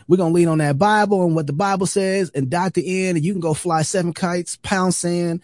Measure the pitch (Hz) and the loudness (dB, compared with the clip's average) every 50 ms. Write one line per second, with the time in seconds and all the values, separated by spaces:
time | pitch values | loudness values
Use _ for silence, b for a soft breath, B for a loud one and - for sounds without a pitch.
0 | B - 175 185 180 160 170 175 170 165 160 156 151 147 143 139 196 208 214 214 | B 0 2 2 2 2 4 4 4 4 2 2 2 0 2 2 2 4 4 4
1 | 208 202 202 190 180 170 160 165 151 139 143 147 202 196 196 190 190 175 - 202 | 2 2 2 2 2 2 0 0 -2 -2 -2 -2 0 0 0 0 -2 -2 0 0
2 | 190 190 190 196 190 180 - 156 135 127 147 175 185 190 - 180 143 165 185 190 | 0 0 0 0 -2 -2 -2 -4 -2 -2 -2 -2 -2 -2 -2 -2 -2 -2 -2 -2
3 | 185 185 180 160 147 180 208 185 165 160 151 - - 175 165 - 151 - - 190 | 0 0 0 0 0 0 -2 -2 -2 -2 -2 -2 -2 0 0 0 0 0 -2 -2
4 | 175 175 160 - - 175 175 180 175 - - - - - 202 190 185 185 175 - | -2 -2 -4 -4 -4 -4 -2 -4 -6 -8 -10 -12 -6 -4 -2 0 2 0 0 0
5 | - 175 175 175 175 170 170 180 | -2 -2 -2 -2 -2 -2 -4 -6